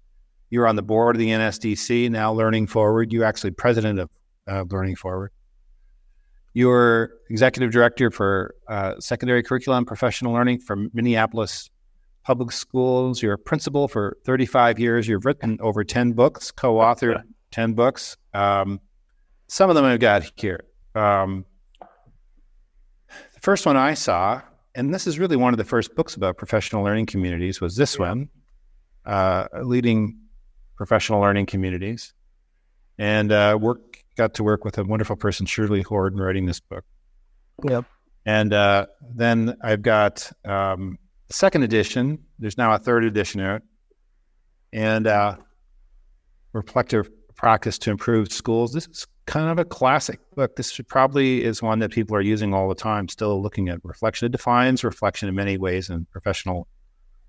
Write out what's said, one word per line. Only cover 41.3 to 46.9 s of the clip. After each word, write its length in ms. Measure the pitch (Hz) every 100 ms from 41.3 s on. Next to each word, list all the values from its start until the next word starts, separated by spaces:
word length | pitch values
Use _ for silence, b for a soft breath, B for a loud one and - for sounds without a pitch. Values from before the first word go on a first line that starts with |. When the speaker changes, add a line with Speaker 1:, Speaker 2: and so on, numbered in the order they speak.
Speaker 1:
second 300 | - 190 156
edition. 600 | 120 113 101 127 127 151 _ -
There's 180 | 110 113
now 160 | 117
a 60 | 107
third 240 | 123 117
edition 380 | 113 104 95 101
out. 200 | 95 107 - _ _ _ _ _ _ _ _ _ _
And, 340 | 113 110 110 110
uh, 300 | 104 104 95 - _ _ _ _ _ _ _ _ _ _
Reflective 560 | 113 - 127 -